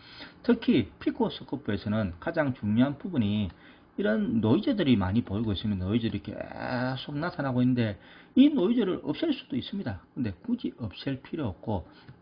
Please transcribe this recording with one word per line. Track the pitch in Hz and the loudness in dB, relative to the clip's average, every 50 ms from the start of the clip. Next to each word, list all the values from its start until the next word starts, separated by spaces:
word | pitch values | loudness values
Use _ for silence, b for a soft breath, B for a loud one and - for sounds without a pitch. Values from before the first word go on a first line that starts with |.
| B B B B B B B B B | B B B B B B B B B
특히 | - 240 240 - - 214 135 95 - - - | 2 2 2 4 4 4 4 2 0 -4 -8
피코 | - 311 - - 226 175 | -4 -4 -2 0 0 -2
스코프에서는 | - - - - 151 127 - - 104 98 - 104 104 110 107 92 85 - | -2 -6 -10 -8 -8 -6 -4 -2 -2 -2 -2 -2 0 0 0 -2 -4 -6
가장 | - 170 165 165 151 135 123 | -6 -4 -2 0 0 0 -2
중요한 | - - 104 107 117 127 143 143 | -2 -2 0 2 4 4 2 2
부분이 | - - 202 175 135 107 101 104 107 104 87 - B B B B B B B B - | -2 -6 -4 0 0 2 2 2 0 0 -2 -4 B B B B B B B B -2
이런 | 196 208 220 214 208 - 226 113 | 0 0 0 0 0 0 0 2
노이즈들이 | 101 107 127 196 - - 254 202 156 135 123 | 4 4 4 4 4 2 0 2 4 4 4
많이 | 101 95 92 98 120 | 4 4 2 2 0
보이고 | 123 - 98 104 117 110 98 | 0 0 -2 -2 0 0 -2
있습니다. | - - 107 104 92 90 | -2 0 -2 -2 0 0
노이즈들이 | 95 107 120 113 110 98 98 - | 0 0 0 0 0 -4 -4 -6
계속 | 107 - - - - - - 120 127 127 120 123 127 131 131 - - 147 143 | -8 -10 -8 -10 -10 -10 -8 -6 -4 -4 -2 -2 -4 -4 -6 -8 -8 -6 -4
나타나고 | 160 175 - - 139 135 123 127 | -4 -4 -4 -4 -4 0 2 2
있는데 | 123 127 131 120 117 107 98 - B B B B B B B | 4 4 4 4 2 0 -2 -6 B B B B B B B
이 | 254 269 294 | 8 8 8
노이즈를 | 320 240 175 208 240 254 202 185 165 - - | 6 4 2 2 2 2 2 0 0 -2 -4
없앨 | - 151 - 330 339 - | -4 -4 -2 -2 -2 -2
수도 | - - - - | -2 -6 -6 -6
있습니다. | 120 - - - 98 - - 92 - - - - | -6 -6 -6 -6 -6 -6 -6 -6 -8 -10 -12 -8
근데 | - 123 107 95 - - | -6 -4 -4 -6 -6 -6
굳이 | - 247 - - - - - | -4 -4 -4 -4 -6 -8 -8
없앨 | 117 101 - - - 143 135 127 | -8 -10 -10 -8 -6 -6 -6 -6
필요 | - - - 165 143 | -8 -8 -6 -6 -4
없고 | 104 87 - - - 107 87 80 B B B B B B - | -4 -6 -6 -6 -4 -4 -4 -4 B B B B B B -20